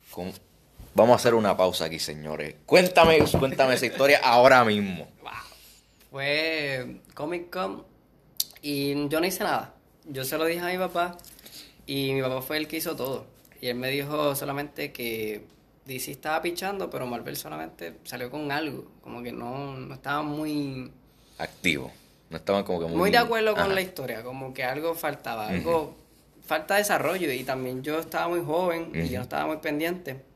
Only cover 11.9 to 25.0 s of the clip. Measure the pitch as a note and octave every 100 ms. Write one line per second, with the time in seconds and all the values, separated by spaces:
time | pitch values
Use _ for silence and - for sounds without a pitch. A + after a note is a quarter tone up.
11.9 | C#3 C3+ C3+ C3 C3 C3 D3+ D3+ D#3+ E3
12.9 | D3 B2+ B2 - _ _ - B2+ B2 C3
13.9 | C#3 C#3+ D3+ D3 C#3 C#3+ C#3 D3 - D3
14.9 | - A#2+ A2+ G#2+ G#2 - _ _ _ -
15.9 | B2+ C#3 C#3 D#3 D#3+ F3 E3+ F#3+ G3 F3+
16.9 | C3+ B2+ A#2+ C#3+ C#3+ D3 D3+ D#3+ - E3+
17.9 | D#3+ - B2 B2 C#3+ D3 C#3+ D#3 C#3 -
18.9 | - B2+ A#2 A#2+ A#2+ A#2+ C3 C#3 C3 C3
19.9 | C3+ - D3 D3+ D3 D#3 D3 C#3 C3 B2+
20.9 | - _ _ _ - D#2+ - F2+ D2 B1+
21.9 | - - _ _ D#2+ - G2+ F#2+ F2+ E2
22.9 | E2 G#3 A#3+ A#3 A3+ A3 G#3 F3+ F#3+ F#3
23.9 | - C3 A2+ A#2+ C3+ C3+ C3 B2+ C3+ E3
24.9 | E3